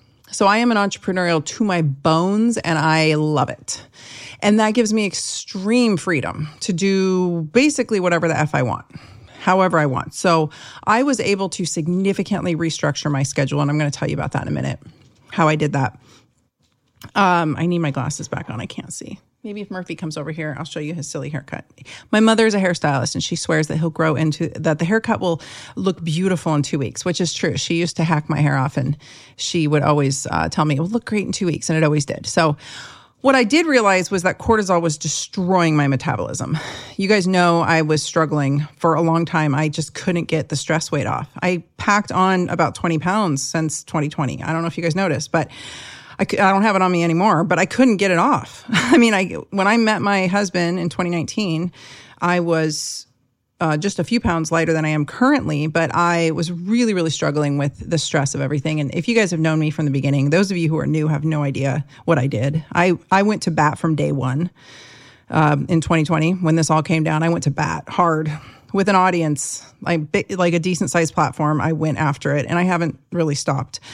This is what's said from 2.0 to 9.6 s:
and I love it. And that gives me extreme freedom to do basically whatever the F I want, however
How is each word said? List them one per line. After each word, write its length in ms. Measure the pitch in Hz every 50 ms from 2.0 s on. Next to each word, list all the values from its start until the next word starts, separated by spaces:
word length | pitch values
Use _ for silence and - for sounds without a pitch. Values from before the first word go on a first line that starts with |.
| - 160 160 165 180 190 202 214 226 240 220
and 200 | - - 170 160
I 360 | 151 156 160 160 160 156 156 151
love 360 | 151 156 151 151 135 - -
it. 320 | - - - - - - - _ _ - - - - - - - - -
And 180 | - 208 208 220
that 120 | 214 214
gives 220 | 220 240 220 202 214
me 120 | 220 208
extreme 920 | 185 - - - - - - - - - 190 190 214 240 247 240 220 196
freedom 540 | - - 190 165 127 - 85 - - 156 151 - -
to 140 | - - 175
do 720 | 165 196 196 196 190 190 190 185 185 180 175 170 165 156 151 -
basically 480 | 247 294 302 - 269 226 - 220 190
whatever 260 | 180 175 170 160 170
the 100 | 165 151
F 160 | 139 151 - -
I 80 | 139
want, 240 | 127 110 - - - _ - - - - - - - - - -
however 400 | - 185 185 190